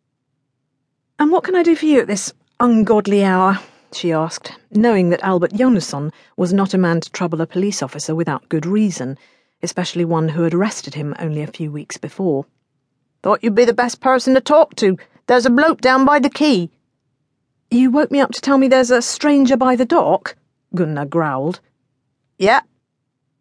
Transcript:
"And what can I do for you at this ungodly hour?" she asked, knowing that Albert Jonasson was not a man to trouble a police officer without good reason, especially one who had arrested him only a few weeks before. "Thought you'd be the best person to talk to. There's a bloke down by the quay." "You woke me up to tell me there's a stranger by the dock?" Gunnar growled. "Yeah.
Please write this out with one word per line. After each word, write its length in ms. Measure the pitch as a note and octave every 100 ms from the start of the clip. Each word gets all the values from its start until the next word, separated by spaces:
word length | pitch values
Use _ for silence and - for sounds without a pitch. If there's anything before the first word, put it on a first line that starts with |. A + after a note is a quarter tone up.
| _ _ _ _ _ _ _ _ _ _ _ -
"And 100 | D4
what 140 | E4+
can 100 | -
I 80 | F#4
do 140 | E4+ D#4+
for 100 | D#4
you 140 | C#4
at 80 | F#3+
this 240 | G3+ - - _ -
ungodly 640 | A#3+ A3+ G#3 G#3+ G3+ G3+
hour?" 380 | G3 F#3 F#3 G3 - _ _
she 200 | - F3
asked, 460 | D#3+ D#3+ - - - _
knowing 380 | G#3+ A#3+ G3+ F3
that 120 | F3
Albert 300 | F#3+ F3+ E3+
Jonasson 580 | G#3 B3+ G#3 - C#3 D3 - _ -
was 160 | F3
not 220 | G3 F#3+
a 100 | F#3 F3
man 140 | E3+
to 120 | -
trouble 280 | - F3 D#3+
a 60 | E3
police 340 | F3+ G3+ G3
officer 320 | E3+ D#3+ -
without 360 | D#3+ D#3+ C#3 -
good 180 | D#3+ D#3+
reason, 500 | G#3 G#3 E3+ B2+ C#3 _ _ _ _
especially 420 | F3+ - F3 F3
one 260 | E3+ E3 D#3+
who 120 | D#3
had 100 | E3
arrested 420 | E3+ G#3+ - -
him 200 | D3+ D3 -
only 220 | E3 D3+
a 120 | D3+ -
few 120 | D#3
weeks 260 | D3 - -
before. 500 | - - F#3+ C3+ - _ _ _ _ _ _ _
"Thought 220 | - G#3+
you'd 140 | A3+ G#3
be 80 |
the 80 | A#3+
best 280 | A#3 A#3+ -
person 340 | C4 C4 C4
to 60 | C4
talk 360 | - D4+ D4+ -
to. 200 | G3+ F#3 - _ -
There's 180 | B3
a 60 | B3
bloke 300 | B3 D#4+ -
down 240 | B3 C4
by 160 | C4+ D4
the 100 | C4
quay." 400 | - D4+ G#3 E3+ _ _ _ _ _ _ _ _ _ -
"You 220 | A#3+ C4
woke 220 | C4+ D4+
me 80 | C#4+
up 100 | C4
to 100 | -
tell 180 | - C#4
me 100 | C4
there's 240 | C4 A#3+
a 100 | B3+
stranger 540 | - - D4 C#4+ B3+ C4
by 180 | B3+
the 100 | B3
dock?" 520 | B3 E4+ D#3 G3 - - _ _ _
Gunnar 320 | F3 D#3+ D3
growled. 540 | C#3+ E3+ D#3 C3 D3 F3+ _ _ _ _ _ _ _ -
"Yeah. 220 | F#3 B3+ - _ _ _ _ _ _ _